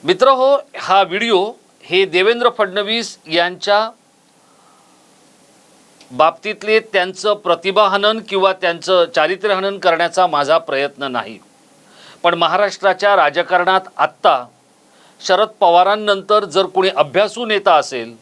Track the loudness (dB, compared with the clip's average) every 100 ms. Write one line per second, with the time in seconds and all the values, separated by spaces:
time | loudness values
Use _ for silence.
0 | -2 2 4 4 2 0 -2 -14 0 0
1 | 2 -2 0 0 -2 -8 _ _ -4 -2
2 | 0 0 0 2 -2 -2 -4 -4 -4 -6
3 | -8 -14 -6 -2 -2 -4 -2 0 -2 -10
4 | _ _ _ _ _ _ _ _ _ _
5 | _ _ _ _ _ _ _ _ _ _
6 | -20 0 0 0 -12 -8 0 0 0 -2
7 | -2 -4 -4 -4 -2 -2 0 2 2 2
8 | 0 -2 -4 0 0 0 -4 -4 0 2
9 | 2 0 0 -2 -2 -2 -2 -2 -2 0
10 | -2 0 0 0 2 0 0 -4 -4 -6
11 | -8 -6 -8 -14 _ _ _ _ _ -20
12 | -20 -4 -2 0 0 0 -2 -2 -2 0
13 | 2 2 2 0 -2 0 2 0 -2 -4
14 | -4 0 0 0 -4 _ _ _ _ _
15 | -20 _ -2 0 0 0 4 4 4 0
16 | 0 -2 0 0 0 -2 -2 0 -2 0
17 | -2 0 -2 -4 -4 0 2 2 2 -8
18 | -10 -16